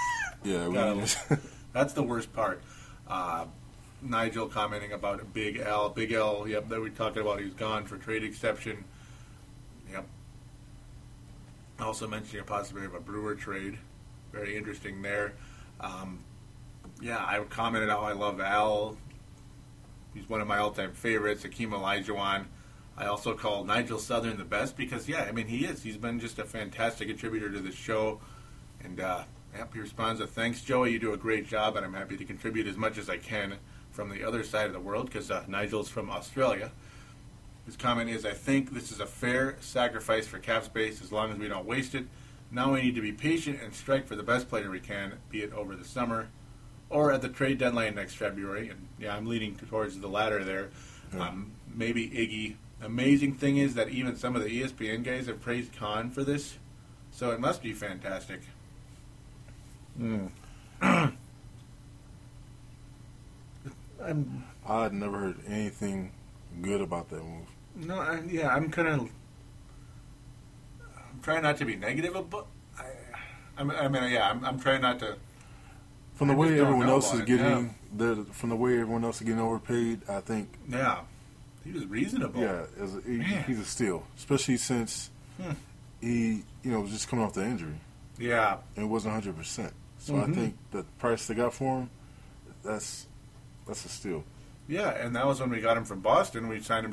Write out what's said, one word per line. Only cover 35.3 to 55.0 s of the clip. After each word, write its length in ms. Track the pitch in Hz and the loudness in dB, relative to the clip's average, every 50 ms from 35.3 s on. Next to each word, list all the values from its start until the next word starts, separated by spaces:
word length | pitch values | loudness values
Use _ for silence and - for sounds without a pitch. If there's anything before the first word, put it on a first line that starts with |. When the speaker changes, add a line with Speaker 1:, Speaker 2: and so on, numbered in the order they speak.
Speaker 1:
uh, 140 | 101 - 90 | -2 -2 -2
Nigel's 440 | 95 95 101 104 101 110 107 104 - | -2 -2 0 0 2 0 0 0 -2
from 200 | - 113 98 101 | -4 -4 -4 -4
Australia. 600 | 98 101 - - - 135 131 120 104 95 107 123 - - - - - - - - - - - - - - - - - - - | -4 -6 -6 -4 0 4 4 4 4 2 -2 -6 -8 -12 -16 -16 -16 -16 -16 -16 -18 -18 -18 -18 -18 -18 -18 -18 -18 -16 -16
His 100 | - - | -14 -8
comment 320 | - - 123 120 117 117 117 | 0 2 4 4 4 2 0
is, 160 | 113 110 107 | -2 -2 -2
"I 80 | 104 101 | -2 -4
think 400 | - - 139 135 135 131 - - | -2 2 4 4 4 4 2 -2
this 180 | 120 - - | -8 -8 -8
is 100 | 110 104 | -6 -6
a 60 | 101 | -6
fair 500 | - - - 123 123 123 131 135 135 135 - | -6 -4 -2 2 2 4 4 4 2 0 -4
sacrifice 680 | - - - 127 123 120 117 110 - - 110 110 110 | -8 -2 2 4 4 4 2 0 2 4 4 4 2
for 120 | - - 92 | 0 -6 -6
cap 260 | - 113 113 113 110 | 0 2 2 2 2
space 380 | - - 113 110 107 107 - - | 0 0 0 0 0 0 -4 -8
as 100 | - 107 | -2 0
long 180 | 107 110 110 107 | 0 0 0 0
as 40 | 101 | -4
we 100 | 107 104 | -4 -4
don't 180 | 101 95 92 | -4 -4 -2
waste 280 | 104 120 139 131 - - | 0 0 0 0 0 -2
it. 120 | 127 - - - - - - - - - - | -4 -6 -6 -10 -16 -16 -18 -18 -18 -14 -6
Now 220 | 120 123 127 139 139 | -2 2 4 4 6
we 60 | 131 127 | 6 6
need 120 | 127 120 | 4 4
to 80 | 117 104 | 2 0
be 100 | 104 104 | -2 -2
patient 480 | 107 135 156 165 165 156 147 139 131 | 0 2 2 2 2 2 -2 -4 -4
and 140 | 117 107 - | -6 -10 -10
strike 320 | - - 135 135 135 135 | -6 0 2 2 2 2
for 80 | - 110 | 0 -6
the 60 | 101 101 | -2 2
best 260 | 107 120 123 123 - | 4 4 4 4 2
player 220 | 123 110 101 98 | 0 0 0 0
we 80 | 95 90 | -4 -6
can, 380 | - - 101 98 98 98 98 - - - | -6 -4 -4 -4 -4 -4 -6 -10 -10 -8
be 120 | - 107 104 | -4 -4 -4
it 100 | 101 - | -4 -4
over 220 | 107 98 95 95 | -4 -6 -6 -6
the 80 | 90 - | -10 -10
summer 440 | - - 127 120 117 113 110 110 - - - - - - - - - - - - - | -6 -2 0 0 2 2 0 -2 -4 -10 -16 -16 -16 -16 -16 -16 -16 -16 -16 -6 0
or 220 | - 147 151 147 | 4 6 6 8
at 100 | 135 127 | 6 4
the 80 | 127 - | 2 -2
trade 300 | - - 139 135 139 123 | 0 2 4 4 4 4
deadline 380 | 127 123 120 117 113 107 101 | 4 4 4 4 2 2 0
next 180 | 101 98 - - | -2 -4 -6 -4
February." 560 | - 110 101 98 98 98 98 98 107 117 113 | -2 -2 -2 -2 -2 -4 -4 -4 -4 -4 -6
And, 160 | 95 95 92 90 - - | -8 -12 -14 -14 -12 -8
yeah, 160 | 110 104 101 | -6 -4 -4
I'm 100 | 104 110 | -2 -2
leaning 300 | 117 117 113 110 104 98 | 0 0 0 0 -2 -4
towards 420 | - - - 110 110 107 101 92 95 | -6 -6 -2 0 0 0 0 -2 -4
the 80 | 98 98 | -4 0
latter 360 | 98 104 110 110 107 98 95 | 2 4 4 4 4 2 2
there. 260 | 95 95 95 98 101 - - - - - - - - 95 | 0 -2 -2 -4 -4 -8 -12 -16 -16 -16 -16 -12 -8 -4
Speaker 2:
Yeah. 160 | 92 87 90 | -4 -4 -2
Speaker 1:
Um, 220 | 92 98 101 107 110 - - 123 113 | -4 -6 -8 -10 -12 -14 -14 -10 -4
maybe 340 | 117 113 117 117 117 113 120 | 0 0 2 2 2 0 0
Iggy. 480 | 135 120 113 104 107 107 107 107 113 - - - - - 113 | 0 0 0 0 0 -2 -4 -4 -6 -10 -14 -18 -14 -10 -6
Amazing 520 | 107 113 120 127 139 143 139 143 139 135 | -4 0 4 8 8 8 8 8 6 2
thing 200 | - 143 139 139 | 2 4 4 6
is 180 | 139 139 135 120 | 6 6 6 4
that 140 | 120 107 - | 4 2 2
even 280 | 131 127 127 123 - | 2 0 0 0 0
some 200 | - - 123 123 | 0 0 0 2
of 60 | 120 104 | 2 2
the 60 | 107 | 2
E 120 | 113 120 131 | 0 0 -2
S 80 | 131 | -2
P 200 | - - 113 107 | -2 -4 -2 -2
N 120 | 110 113 | -2 -2